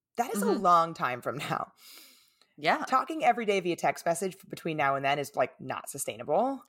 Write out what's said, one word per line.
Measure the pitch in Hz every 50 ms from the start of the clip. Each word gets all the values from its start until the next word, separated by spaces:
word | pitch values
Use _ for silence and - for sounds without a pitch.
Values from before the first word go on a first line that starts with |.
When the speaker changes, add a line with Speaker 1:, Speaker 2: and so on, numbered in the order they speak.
| _ _ _ -
Speaker 1:
That | 233 254 453
is | - -
a |
Speaker 2:
Mm-hmm. | 466 - 226
Speaker 1:
long | 190 180 175 170 165 165 165
time | - 170 127 123 123 -
from | 135 113 143
now. | 147 - 165 - - - _ _ - - - - - - - _ _ _ _ _ _ _ _ -
Speaker 2:
Yeah. | 143 160 208 302 285 -
Speaker 1:
Talking | 262 262 262 - 330 320 269
every | - 226 240 226 202
day | 202 196
via | 175 180 165
text | - - 151 139 - -
message | 170 170 - 202 190 175 -
f-, | - -
between | - - - 175 156 151
now | 147 139 139
and | 139 139
then | 135 143 151
is, | 139 - -
like, | - 131 123 - -
not | - 131 123 95 - -
sustainable. | - 139 - - 110 107 117 113 147 180 233 269 277 254 -